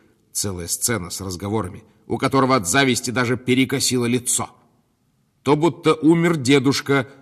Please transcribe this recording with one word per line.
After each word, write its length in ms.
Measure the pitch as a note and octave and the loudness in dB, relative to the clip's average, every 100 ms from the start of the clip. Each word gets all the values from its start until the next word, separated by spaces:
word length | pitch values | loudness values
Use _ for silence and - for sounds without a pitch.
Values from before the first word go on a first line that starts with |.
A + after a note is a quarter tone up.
| _ _ _ | _ _ _
целая 360 | - G#2 F2+ E2+ | -8 -6 -6 -8
сцена 420 | - - A2+ F2 | -4 -2 -4 -6
с 120 | - | -10
разговорами, 640 | F#2+ F2 G2+ A2 G#2+ - - _ - | -8 -8 -4 -4 -4 -10 -20 _ -8
у 100 | A#2 | -4
которого 380 | C3 C3+ C3 C3 | 0 2 2 2
от 120 | F2 | 2
зависти 420 | C#3 C3+ A#2+ - | 2 2 0 -2
даже 280 | A#2 A#2 A#2+ | -2 -2 -2
перекосило 680 | - B2 C3 C#3 - B2+ A#2+ | 0 0 0 0 -2 0 0
лицо. 440 | B2 A#2+ - G2+ _ _ _ _ _ _ _ _ _ | -2 -2 -4 -6 _ _ _ _ _ _ _ _ _
То 120 | - D3+ | 0 2
будто 400 | E3 - D3 D3+ | 2 2 2 4
умер 420 | D3 E3+ E3+ E3 | 4 4 4 0
дедушка, 720 | A#2+ C#3+ C3 C3 - C#3 A#2+ - | 2 4 4 0 0 -2 -2 -10